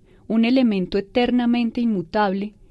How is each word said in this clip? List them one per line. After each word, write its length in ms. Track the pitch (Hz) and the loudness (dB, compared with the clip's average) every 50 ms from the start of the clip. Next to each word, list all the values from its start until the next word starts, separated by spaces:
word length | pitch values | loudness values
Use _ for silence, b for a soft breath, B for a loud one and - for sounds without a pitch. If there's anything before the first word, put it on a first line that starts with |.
| b b b b b b | b b b b b b
un 180 | 202 226 226 | 0 0 2
elemento 520 | 233 254 269 254 233 208 190 180 175 - 202 | 2 2 2 2 2 2 0 -2 -2 -4 -4
eternamente 840 | 202 - - 247 240 240 247 247 240 240 240 240 240 226 220 - | -4 -2 0 0 0 2 2 0 0 0 0 0 0 -2 -2 -2
inmutable 720 | 240 233 220 185 165 160 - 214 208 196 190 196 196 208 - - - - | -2 0 -2 -2 -4 -4 -2 0 0 0 0 -4 -6 -8 -10 -16 -20 -20